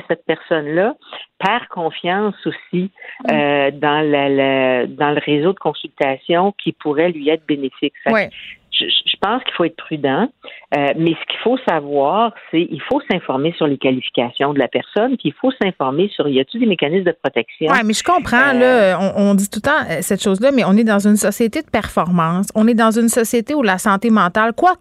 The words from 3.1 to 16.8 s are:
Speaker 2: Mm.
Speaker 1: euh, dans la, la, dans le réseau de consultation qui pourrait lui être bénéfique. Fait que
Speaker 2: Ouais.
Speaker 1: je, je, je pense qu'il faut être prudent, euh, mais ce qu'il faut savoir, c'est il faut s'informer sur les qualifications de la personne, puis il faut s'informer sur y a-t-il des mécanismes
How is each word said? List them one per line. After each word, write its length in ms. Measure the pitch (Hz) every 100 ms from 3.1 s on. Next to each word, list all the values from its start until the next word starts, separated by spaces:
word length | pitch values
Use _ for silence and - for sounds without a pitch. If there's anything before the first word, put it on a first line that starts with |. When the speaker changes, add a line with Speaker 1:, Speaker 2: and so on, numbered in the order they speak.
| - -
Speaker 2:
Mm. 60 |
Speaker 1:
euh, 400 | 151 147 143 139
dans 300 | 143 151 147 156
la, 200 | 143 139
la, 560 | 139 135 135 131 127 120
dans 240 | 135 147
le 80 | 143 -
réseau 260 | 147 160
de 60 | 196
consultation 920 | 165 147 - - 143 135 - 170 196 -
qui 80 | -
pourrait 380 | - 156 143 175
lui 180 | 160 143
être 160 | 160 -
bénéfique. 460 | 147 135 - 147 -
Fait 60 | -
que 40 |
Speaker 2:
Ouais. 160 | 220 185 - - - _
Speaker 1:
je, 140 | - -
je, 260 | - -
je 40 | -
pense 220 | 196 247
qu'il 100 | -
faut 100 | - 170
être 100 | -
prudent, 520 | - 156 139 135 247 - - - - 143
euh, 120 | 143 151
mais 140 | 165
ce 140 | 156 -
qu'il 120 | -
faut 140 | 220 262 -
savoir, 640 | 165 143 143 139 190 233 - -
c'est 180 | 165 175
il 120 | 156
faut 180 | - 277 -
s'informer 440 | 143 - 135 151 170
sur 120 | 156
les 100 | 135
qualifications 760 | 135 131 - - 120 - 139
de 60 | 143
la 80 | 123
personne, 480 | 127 - - 240 262
puis 120 | 156
il 40 |
faut 180 | - 262 -
s'informer 480 | 196 - 135 143 202
sur 180 | - 147
y 120 | 131
a-t-il 200 | 135 233
des 40 | 240
mécanismes 380 | 180